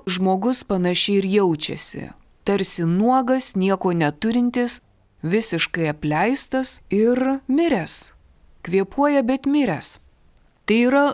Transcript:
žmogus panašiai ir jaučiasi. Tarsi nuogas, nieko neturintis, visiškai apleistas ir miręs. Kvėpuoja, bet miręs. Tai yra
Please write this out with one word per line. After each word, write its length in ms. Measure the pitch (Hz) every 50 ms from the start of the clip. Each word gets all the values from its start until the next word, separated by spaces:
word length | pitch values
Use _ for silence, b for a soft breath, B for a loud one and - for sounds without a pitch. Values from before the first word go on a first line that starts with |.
| -
žmogus 580 | - 180 185 190 190 190 190 196 247 254 - -
panašiai 540 | - 202 185 175 175 180 175 - - 202 196
ir 80 | 190
jaučiasi. 840 | 190 196 208 196 180 160 151 - - - 147 - - - - - - - - _ _ _ _ _
Tarsi 380 | - 202 196 190 - - - 170
nuogas, 680 | 165 170 185 208 240 254 262 254 240 262 262 254 - -
nieko 360 | 196 185 190 196 190 - 185
neturintis, 880 | 175 170 156 147 151 - - 220 233 247 240 247 240 247 240 240 - - - _ _ _ _ _ _ _ -
visiškai 640 | 160 180 220 226 - - 165 - - - 175 165 151
apleistas 880 | 147 151 - 151 151 156 185 226 269 269 - - - 262 262 - - - - - 185
ir 240 | 202 220 233 247 254 254 262 277 269 - -
miręs. 680 | 254 302 339 339 277 190 156 - - - - - - _ _ _ _ _ _ - - - -
Kvėpuoja, 580 | 170 175 196 196 196 - - 285 294 285 277 262
bet 240 | 226 262 269 - 277
miręs. 480 | 285 302 277 214 160 131 - - - - - _ _ _ _ _ _ _ _ _ _ _ _
Tai 120 | - 214 233 240 247
yra 180 | 262 277 285 285